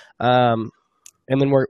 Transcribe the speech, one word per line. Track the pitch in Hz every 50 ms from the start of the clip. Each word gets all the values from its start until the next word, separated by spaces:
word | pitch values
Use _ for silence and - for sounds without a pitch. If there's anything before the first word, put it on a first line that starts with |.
| - _ _ -
Um, | - 123 123 127 123 120 113 113 113 117 - _ _ _ _ _ _ - _ _ _ -
and | 135 139
then | 139 139
we're, | 139 135 131